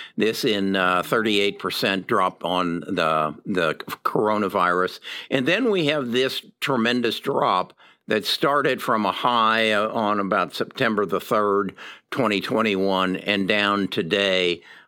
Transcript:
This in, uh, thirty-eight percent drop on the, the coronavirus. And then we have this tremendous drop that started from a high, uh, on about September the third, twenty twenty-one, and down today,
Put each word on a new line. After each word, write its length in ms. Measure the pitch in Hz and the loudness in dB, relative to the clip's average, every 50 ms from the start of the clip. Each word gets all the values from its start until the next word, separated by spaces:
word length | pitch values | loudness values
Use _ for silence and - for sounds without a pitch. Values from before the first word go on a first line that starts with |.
| - - - | -16 -10 -2
This 300 | - 101 110 113 - - | 0 0 0 0 0 0
in, 320 | 113 107 101 98 98 98 | 0 0 0 0 0 0
uh, 260 | 95 92 90 90 90 87 | 2 2 2 2 0 0
thirty-eight 560 | - 135 117 107 110 104 101 101 101 98 - | 0 0 0 2 2 2 2 2 0 0 -2
percent 480 | - 90 - - - 104 98 95 87 | -6 -6 -4 -2 0 0 0 -2 -2
drop 380 | - 120 101 92 87 - - - | -2 0 0 0 0 -2 -4 -4
on 340 | 85 90 90 90 87 87 87 | -2 0 0 0 -2 -2 -4
the, 560 | - - 95 87 82 80 80 78 78 78 - - - | -6 -4 -2 -2 0 0 0 0 0 -2 -4 -8 -8
the 280 | - 101 90 82 78 76 - - - - - - | -4 -2 0 0 0 -2 -4 -8 -12 -10 -6 -4
coronavirus. 960 | - - - 110 107 107 107 104 95 95 98 90 90 87 90 92 90 - - - - - - - - | -2 0 0 0 2 2 0 0 0 0 0 2 2 2 2 0 -2 -4 -10 -14 -14 -14 -14 -6 -4
And 160 | - 139 127 | -2 -2 0
then 260 | 147 175 220 269 233 | 0 0 2 2 0
we 160 | 202 185 156 | 0 2 0
have 240 | 143 156 151 131 120 | 0 0 -2 -2 -2
this 340 | 113 127 131 127 - - - - - _ | 0 0 0 0 -2 -6 -10 -14 -10 _
tremendous 580 | - - 143 117 110 120 120 123 120 113 101 - | -4 -2 0 0 2 2 0 0 0 -2 -2 -4
drop 540 | - 139 - 139 143 120 98 92 92 - - _ - - _ _ _ | -4 -4 -2 0 2 2 2 0 -2 -4 -10 _ -20 -20 _ _ _
that 180 | - 113 107 - | -2 -2 0 0
started 560 | - - - - 143 143 147 135 151 127 110 | -2 -2 0 0 2 2 2 2 0 -2 -2
from 240 | - - 120 107 104 | 0 0 0 2 2
a 60 | 95 | 0
high, 640 | - - - 127 120 117 110 110 110 113 113 110 107 | 0 0 0 0 2 4 4 4 4 4 4 4 2
uh, 160 | 101 107 110 | 2 0 0
on 320 | - 117 110 104 104 101 | 0 0 0 0 0 0
about 340 | 98 95 104 98 90 85 - | 0 0 0 0 0 -2 -4
September 500 | - - - - - 131 117 107 101 104 | -6 -8 -6 -4 -2 0 0 0 0 0
the 140 | 87 98 90 | 0 -2 -4
third, 560 | - - 120 107 104 104 98 101 101 101 - - - - - - _ _ | -2 0 0 0 2 2 2 0 0 -2 -6 -12 -16 -18 -20 -20 _ _
twenty 300 | - - 123 107 104 95 | -2 0 0 2 0 0
twenty-one, 800 | - - 127 110 110 107 98 95 95 98 95 92 92 92 92 | 0 0 0 0 2 2 2 2 0 2 2 2 2 0 -2
and 320 | - - 98 104 101 98 87 | -2 -2 0 0 0 0 0
down 380 | 107 104 104 101 101 101 98 | 2 2 2 2 2 0 0
today, 720 | 92 - 110 92 80 104 98 101 98 92 92 90 87 85 82 - - - - - | -2 -2 -4 -2 0 0 2 2 2 2 2 2 2 0 -2 -6 -14 -20 -20 -20